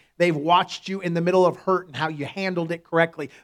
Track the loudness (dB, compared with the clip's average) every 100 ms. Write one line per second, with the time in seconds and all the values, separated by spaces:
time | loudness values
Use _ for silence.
0 | _ -2 0 0 2 2 2 -6 -8 -6
1 | -4 -2 2 4 4 2 0 -2 -2 -6
2 | -6 -6 -10 -8 -6 -4 -4 -6 _ 2
3 | 2 0 -14 -14